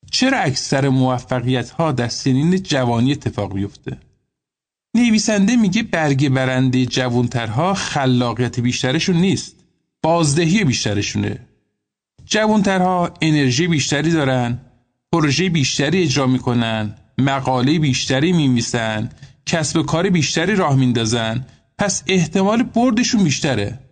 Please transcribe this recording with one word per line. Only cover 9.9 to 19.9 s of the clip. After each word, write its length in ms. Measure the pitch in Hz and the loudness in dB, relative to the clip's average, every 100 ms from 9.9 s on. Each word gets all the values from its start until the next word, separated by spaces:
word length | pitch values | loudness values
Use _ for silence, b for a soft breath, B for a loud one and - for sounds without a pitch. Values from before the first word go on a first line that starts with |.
| _ | _
بازدهی 600 | 160 170 156 139 170 202 | 0 2 2 2 2 2
بیشترشونه. 840 | 175 113 - 101 101 104 101 - - _ _ _ _ _ _ _ | 2 0 -2 -2 -4 -4 -4 -6 -14 _ _ _ _ _ _ _
جوانترها 920 | - 214 214 214 202 190 185 185 175 - | -4 0 2 2 2 2 2 2 -2 -2
انرژی 460 | 160 151 135 123 175 | 0 2 2 2 2
بیشتری 440 | 165 127 143 151 | 0 0 0 0
دارن، 480 | 165 135 127 120 123 - _ _ _ _ | 0 2 0 -2 -4 -10 _ _ _ _
پروژهٔ 360 | 170 156 135 185 | 0 0 0 0
بیشتری 540 | 165 131 - 143 185 | 0 -2 0 0 0
اجرا 240 | 165 131 131 | 0 0 0
می‌کنن، 680 | 127 127 123 113 110 104 104 _ - | 0 0 0 0 -2 -6 -10 _ -2
مقالهٔ 600 | 135 139 135 127 127 165 | 0 0 0 0 2 2
بیشتری 540 | 151 123 - 135 160 | 0 0 -2 0 2
می‌نویسن، 800 | 175 143 123 117 127 110 107 107 B B B - | 2 2 0 0 -4 -2 -4 -6 B B B -4
کسب 300 | 170 147 165 | -2 -2 -2
و 60 | |
کار 280 | 143 | 0